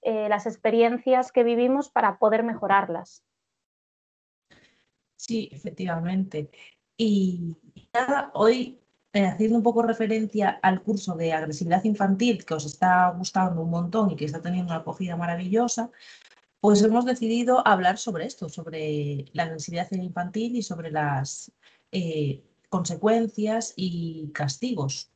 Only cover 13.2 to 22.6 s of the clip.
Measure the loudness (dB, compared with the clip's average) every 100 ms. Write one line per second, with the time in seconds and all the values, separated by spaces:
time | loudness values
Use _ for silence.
13.2 | -4 0 0 0 -2 -2 -2 0 0 0
14.2 | -6 -6 -4 -4 -4 -6 -8 -8 -6 -4
15.2 | -4 -4 -2 0 0 -2 -8 _ -20 -20
16.2 | -20 _ _ _ 4 6 6 4 2 0
17.2 | 0 0 4 4 6 4 4 0 -4 -6
18.2 | -6 -8 -12 -10 -10 -6 -4 -2 -2 -6
19.2 | -8 -4 -4 -6 -8 -6 -4 -6 -6 -6
20.2 | -6 -4 -4 -4 -6 -8 -6 -2 0 -2
21.2 | -4 -10 -16 _ _ _ _ -4 -4 -2
22.2 | -2 -4 _ _